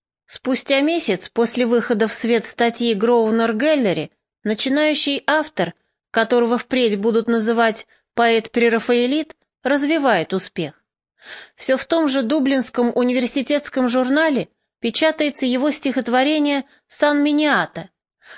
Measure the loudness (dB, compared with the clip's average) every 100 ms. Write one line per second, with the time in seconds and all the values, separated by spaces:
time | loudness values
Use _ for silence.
0 | _ _ -16 -8 -4 -4 0 0 2 0
1 | -2 -4 -4 -2 -2 0 0 0 0 0
2 | -2 -2 0 0 -2 -2 -2 0 -2 0
3 | 2 2 2 2 0 0 0 2 2 -2
4 | -6 _ _ _ -4 -2 0 0 0 0
5 | -2 -2 0 0 -2 -4 -4 -6 _ _
6 | _ -2 2 2 2 0 -2 0 0 0
7 | 0 0 0 0 0 2 0 -2 -10 _
8 | _ 0 2 2 0 0 2 2 0 0
9 | 2 -2 -4 -12 _ _ -2 0 0 0
10 | 2 2 0 -4 -6 -8 -8 -10 _ _
11 | _ _ -20 -20 -20 -6 -2 -2 0 0
12 | 2 0 0 0 2 0 -2 -2 0 0
13 | 0 0 -2 -2 -2 -2 -2 -2 0 0
14 | 0 2 2 0 -4 _ _ _ -6 0
15 | 0 0 -2 -2 -2 0 0 -2 -2 -2
16 | 0 0 2 2 0 -2 -4 _ _ 0
17 | 2 2 2 2 2 2 0 -6 -14 _
18 | _ _ -20